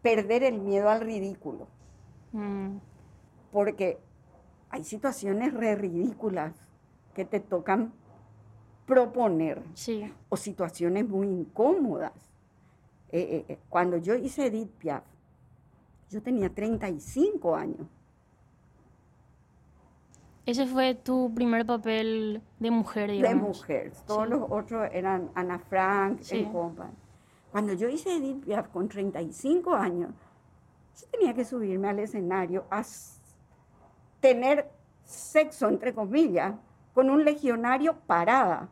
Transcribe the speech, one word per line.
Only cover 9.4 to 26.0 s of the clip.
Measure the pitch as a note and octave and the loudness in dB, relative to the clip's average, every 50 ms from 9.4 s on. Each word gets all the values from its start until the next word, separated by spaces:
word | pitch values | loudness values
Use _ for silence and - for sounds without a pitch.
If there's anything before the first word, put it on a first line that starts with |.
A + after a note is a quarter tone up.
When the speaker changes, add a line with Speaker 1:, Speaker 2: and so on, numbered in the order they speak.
| D#3+ D#3 C#3+ - - - - | 0 0 -2 -6 -10 -16 -16
Speaker 2:
Sí. | - - - A3+ G#3+ G#3 G#3 - - - _ | -12 -8 -6 -6 -6 -6 -10 -14 -18 -6 _
Speaker 1:
O | - F#3 | -6 -4
situaciones | - G#3 G3 - F#3 E3 E3 - E3+ E3+ F3+ G3+ A#3 | -4 -8 -6 -4 -4 -6 -4 -2 0 0 2 2 0
muy | A3+ G3 F#3+ G3 G3+ | 0 0 0 0 0
incómodas. | F#3 F3+ D#3+ - - - A3 C#4 F4+ G4 D4 A#3 E3 - D#3+ - - - - _ _ _ _ _ _ _ _ _ _ _ _ _ _ _ _ - - | 0 -2 -4 -6 0 2 4 4 4 4 2 0 0 -2 -4 -8 -10 -14 -20 _ _ _ _ _ _ _ _ _ _ _ _ _ _ _ _ -4 -2
Eh, | E3+ | -2
eh, | F3+ - - D#3 D3+ - D3+ | -2 -2 -4 -6 -4 -6 -12
eh, | - - - | -14 -14 -2
cuando | - E3+ F3+ F3+ F3 E3+ | 0 2 2 2 0 0
yo | E3 F3+ A3+ | 0 0 0
hice | B3+ B3 C4+ - - C#4+ | 0 0 -4 -4 -2 -2
Edith | B3 G#3 A3 A3+ G3 - - | 0 0 -2 -6 -8 -12 -10
Piaf, | - D#3+ C#3+ C3 - - - _ _ _ _ _ _ _ - _ _ _ _ _ _ _ _ _ - _ | -6 -6 -6 -6 -8 -14 -20 _ _ _ _ _ _ _ -20 _ _ _ _ _ _ _ _ _ -20 _
yo | - G#3+ G#3 | -12 -10 -4
tenía | B3+ C4 A#3 G3 F3+ - | -2 0 0 0 -2 -2
treinta | - G3+ A3 A#3 G#3+ A3 G3 | -2 -2 -2 -2 -2 -2 -4
y | F3 D3 | -6 -6
cinco | - - - C4 D#4+ G#4 G#4+ E4 - F3 D#3 | -8 -8 0 2 2 2 2 0 0 0 0
años. | - - - - - - - _ _ _ _ _ _ _ _ _ _ _ _ _ _ _ _ _ _ _ _ _ _ _ _ _ _ _ _ _ _ _ _ _ _ _ _ _ _ _ - _ _ _ _ _ - - - - _ _ | 0 -2 -6 -8 -8 -12 -16 _ _ _ _ _ _ _ _ _ _ _ _ _ _ _ _ _ _ _ _ _ _ _ _ _ _ _ _ _ _ _ _ _ _ _ _ _ _ _ -20 _ _ _ _ _ -20 -20 -20 -20 _ _
Speaker 2:
¿Ese | - A#3+ B3 C#4 | -4 0 0 0
fue | B3+ B3+ C4 C4 C4 B3+ | 0 2 2 2 2 2
tu | B3+ - - B3+ B3+ B3+ A#3+ A3+ | -2 -2 0 0 2 2 0 0
primer | A#3 B3 A#3+ A#3 A3+ A#3 | 0 2 2 2 2 2
papel | A3+ A#3+ A#3 G#3+ A3+ A3 A3 A3 A3 A3 A3 A3 G#3+ G#3 A3 - - _ _ | 0 -2 -2 0 0 0 0 0 0 0 0 -2 -2 -4 -6 -10 -16 _ _
de | A3+ A3+ A#3 | -2 0 2
mujer, | A3+ G#3+ - - A3 G#3 G3+ | 2 0 0 -2 -2 -2 0
Speaker 1:
De | G3+ | 2
Speaker 2:
digamos? | G3+ - F#3+ F#3+ F#3+ G3 G#3 F#3+ - | 4 4 4 4 4 2 0 -4 -6
Speaker 1:
mujer. | - - D3+ C3 - - - - - | -6 -4 -4 -4 -4 -6 -12 -18 -8
Todos | - G#3+ G#3+ A3 | -4 -2 -2 0
Speaker 2:
Sí. | A#3 | 0
Speaker 1:
los | A#3+ C#4+ A3+ - | 0 -2 -2 -2
otros | - G#3 G#3+ G#3 A#3 A3+ G#3+ - - | -2 -4 -4 -4 -4 -4 -4 -4 -4
eran | F3+ F3+ F#3+ F#3+ F#3 F3+ D#3+ - | -2 -2 0 -2 -2 -4 -4 -4
Ana | F3+ F3+ F3+ F3+ F#3 | -4 -4 -4 -4 -6
Frank, | - - G3 F#3+ F#3+ F#3+ G3+ G3+ | -8 -2 0 2 2 4 4 2